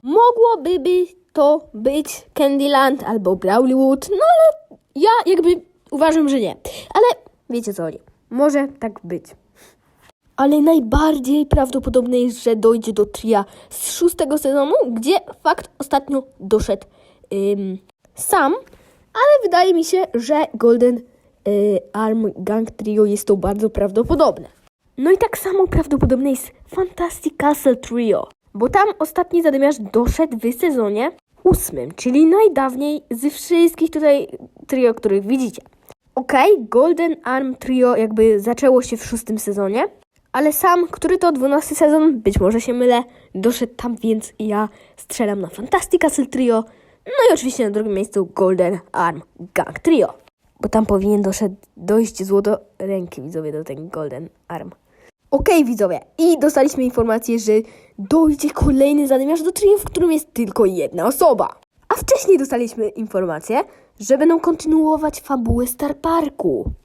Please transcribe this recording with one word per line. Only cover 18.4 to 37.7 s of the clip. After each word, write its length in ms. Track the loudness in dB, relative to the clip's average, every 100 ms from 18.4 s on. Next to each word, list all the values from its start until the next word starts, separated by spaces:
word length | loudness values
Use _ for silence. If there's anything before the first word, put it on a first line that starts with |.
| 2 -2 -6 _ _ _ _
ale 300 | 0 4 4
wydaje 300 | 4 2 2
mi 120 | 2 0
się, 220 | -2 -2
że 320 | -4 -2 -2 -2
Golden, 480 | 0 2 4 2 0 -8 _ _ _ -4
y, 320 | 0 0 0 -4
Arm 380 | -4 -2 -2 -2 -6
Gang 360 | -4 -4 -4
Trio 340 | -8 -6 0 0
jest 220 | 0 0
to 100 | -2
bardzo 320 | 0 -2 -4
prawdopodobne. 760 | -2 -2 -2 0 2 2 0 -10 _ _ _ _ -4
No 140 | 2
i 60 | 2
tak 200 | 2 -4
samo 300 | -4 -2 0
prawdopodobne 640 | 0 0 0 2 0 0
jest 220 | -4 -8 _ _
Fantastic 680 | -6 -6 -4 -8 -6 -10 -2
Castle 380 | -2 0 0 0
Trio, 520 | -2 -4 -4 -4 -8 _ _
bo 160 | -4 0
tam 180 | 2 0 0
ostatni 440 | -4 -4 -2 0
zadymiarz 320 | 0 2 0 0
doszedł 580 | -2 -2 0 0 -2 -2
w 220 | -6 -2
sezonie 520 | -2 0 -2 -2 -4 -6 _ _
ósmym, 480 | 0 0 -2 -10 -10 -8
czyli 300 | -2 4 4
najdawniej 760 | 6 4 2 -2 -4 -6 -6 _
ze 180 | -6 -6
wszystkich 600 | -6 -2 2 2 2 -4
tutaj 360 | 0 2 2 0 -12 -20 _ -6
trio, 260 | 0 2
których 320 | 2 0 0 0
widzicie. 360 | -2 -2 -8 _ _ _ _ _ -8
Okej, 400 | 0 2 4 4
Golden 560 | 2 2 2 2 0 -4
Arm 320 | -4 -4 -4 -8
Trio 400 | -4